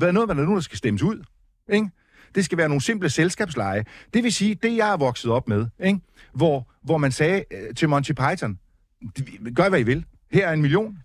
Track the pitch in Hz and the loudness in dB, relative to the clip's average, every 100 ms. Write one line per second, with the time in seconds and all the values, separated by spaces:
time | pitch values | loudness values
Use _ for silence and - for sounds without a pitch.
0 | 175 190 226 147 151 202 143 - 117 101 | 2 2 2 0 0 0 -2 -4 -2 0
1 | 185 220 - _ _ _ - 202 208 - | 0 -2 -10 _ _ _ -2 -2 -2 -8
2 | _ _ - - 190 170 156 143 175 220 | _ _ -6 -2 0 2 2 2 0 0
3 | 175 147 170 - 208 135 98 101 110 - | 0 2 0 0 -4 -2 -2 -2 -4 -10
4 | - 226 240 - 202 202 226 233 214 190 | -4 0 0 2 0 0 0 0 0 2
5 | 135 120 117 120 - 104 117 - 185 196 | 0 0 0 0 0 -2 -2 -2 0 0
6 | - - - 127 160 139 120 _ 143 160 | -4 -20 -14 0 0 0 -4 _ -2 0
7 | 139 127 151 196 - 98 110 120 156 143 | 0 2 0 0 -4 -10 -12 -2 0 0
8 | 143 131 135 185 117 95 - _ _ _ | 0 -2 -2 -2 -6 -8 -14 _ _ _
9 | 113 - 139 - 110 120 190 180 113 143 | -14 -12 -12 -12 -4 0 2 2 2 0
10 | 165 - _ 170 185 156 147 170 220 190 | -4 -16 _ 2 2 2 2 2 0 -8